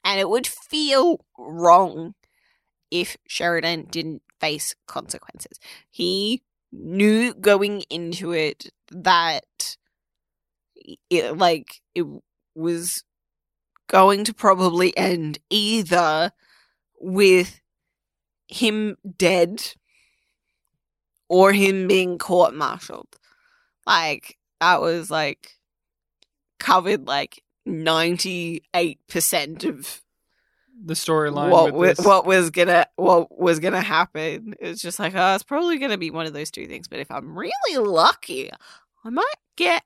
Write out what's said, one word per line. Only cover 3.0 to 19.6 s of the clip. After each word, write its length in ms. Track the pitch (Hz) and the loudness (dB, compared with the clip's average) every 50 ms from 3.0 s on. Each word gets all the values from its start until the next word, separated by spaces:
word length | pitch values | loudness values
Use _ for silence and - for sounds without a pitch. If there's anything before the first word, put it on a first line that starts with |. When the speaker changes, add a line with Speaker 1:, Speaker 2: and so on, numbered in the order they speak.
| 175 - - _ _ | -6 -6 -10 _ _
Speaker 1:
Sheridan 580 | _ - - 175 175 170 165 156 170 170 160 - - | _ -10 -6 -4 -2 -2 -2 -4 -4 -6 -6 -10 -10
didn't 300 | - 170 160 160 156 - _ _ _ _ | -10 -8 -8 -8 -12 -14 _ _ _ _
face 360 | - 156 147 151 - - - _ _ | -4 -4 -4 -6 -8 -10 -12 _ _
consequences. 720 | - - 139 - - - - - - - - - - - - _ - - - _ _ | -12 -12 -12 -10 -10 -16 -16 -16 -20 -20 -20 -20 -20 -20 -20 _ -20 -20 -20 _ _
He 540 | _ - 175 175 185 196 202 214 247 254 _ _ _ _ _ _ | _ -6 -4 -4 -2 -2 -2 -4 -4 -6 _ _ _ _ _ _
knew 640 | - - - 160 175 196 202 208 214 220 240 247 - | -20 -18 -14 -8 0 2 4 4 4 4 0 -2 -4
going 480 | - 185 208 202 190 202 202 208 202 - _ | 0 4 4 4 4 2 -2 -4 -6 -8 _
into 440 | 147 170 170 165 156 - 190 170 175 | -10 -10 -8 -10 -10 -10 -8 -6 -4
it 360 | 160 156 151 - _ - - _ _ _ _ | -2 -4 -4 -6 _ -20 -20 _ _ _ _
that 840 | - 180 165 185 180 170 170 165 156 - _ _ _ - - - - _ _ _ _ _ _ _ _ _ _ _ _ _ _ _ _ _ _ _ _ _ - - - _ _ _ | -18 -4 2 2 2 4 2 0 -4 -6 _ _ _ -12 -12 -12 -12 _ _ _ _ _ _ _ _ _ _ _ _ _ _ _ _ _ _ _ _ _ -20 -20 -20 _ _ _
it, 280 | 175 165 - - 151 | -2 -2 -2 -2 -2
like, 440 | 165 190 175 165 151 - - - _ _ _ _ | 2 2 2 2 0 -6 -16 -20 _ _ _ _
it 100 | 180 170 143 143 - _ _ _ _ _ _ _ | -6 -6 -6 -10 -20 _ _ _ _ _ _ _
was 500 | 160 160 170 170 170 170 175 - - _ _ _ _ _ _ _ _ _ _ _ _ _ _ _ _ _ | -6 -4 -4 -4 -4 -6 -8 -8 -10 _ _ _ _ _ _ _ _ _ _ _ _ _ _ _ _ _
going 360 | - - 190 190 196 202 196 208 | 2 6 6 6 6 4 2 -2
to 80 | 220 214 | -6 -6
probably 600 | - - 208 190 180 185 180 165 175 180 185 - | 0 2 2 4 4 2 0 2 2 0 0 0
end 420 | - 185 190 180 170 160 151 147 - _ _ | 0 0 0 -2 -2 -4 -6 -8 -10 _ _
either 800 | - 214 208 208 220 226 196 160 180 175 170 156 156 156 170 170 _ _ _ _ _ _ _ _ _ _ _ _ _ _ | -2 -2 0 0 -2 -2 0 2 2 2 2 2 0 0 -2 -4 _ _ _ _ _ _ _ _ _ _ _ _ _ _
with 640 | - 185 185 196 202 185 185 180 180 - - _ _ _ _ _ _ _ _ _ _ _ _ _ _ _ _ _ _ | -10 -4 2 6 6 8 8 6 4 0 -10 _ _ _ _ _ _ _ _ _ _ _ _ _ _ _ _ _ _
him 500 | _ - - 240 220 214 214 214 214 190 _ _ 202 180 | _ -6 -2 -2 0 0 0 -4 -4 -6 _ _ -18 -6
dead 440 | - 196 165 190 180 170 170 208 226 | 0 0 2 4 4 2 0 0 -12